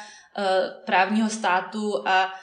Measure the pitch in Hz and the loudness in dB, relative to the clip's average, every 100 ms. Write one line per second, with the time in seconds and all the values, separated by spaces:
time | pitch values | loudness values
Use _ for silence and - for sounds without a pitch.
0 | - - - - 196 190 180 - - 190 | -14 -20 -14 -4 0 0 0 -6 0 2
1 | 190 214 214 - 190 185 185 214 214 202 | 2 2 0 -2 0 0 -2 -4 -2 -2
2 | - 190 185 - | 2 2 2 -4